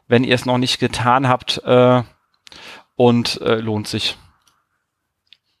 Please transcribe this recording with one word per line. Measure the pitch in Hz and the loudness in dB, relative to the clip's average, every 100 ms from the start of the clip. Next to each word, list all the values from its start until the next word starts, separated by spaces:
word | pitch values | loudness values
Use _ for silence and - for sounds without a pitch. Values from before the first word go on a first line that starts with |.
| - | 0
wenn | 120 | 0
ihr | 127 | 2
es | 123 | -2
noch | 123 123 | 0 -2
nicht | 127 - | -2 -2
getan | 123 - 123 127 131 | -4 -2 0 0 2
habt, | 127 - - | -2 -4 -6
äh, | - 127 123 123 117 _ _ _ _ - - - _ - | 2 4 4 2 -2 _ _ _ _ -20 -20 -20 _ 0
und, | 120 120 113 - | 2 2 0 -4
äh, | 113 113 | -4 -2
lohnt | 113 107 104 | -2 -6 -6
sich. | 110 - - _ _ _ _ _ _ _ _ _ _ _ _ _ _ | -6 -6 -10 _ _ _ _ _ _ _ _ _ _ _ _ _ _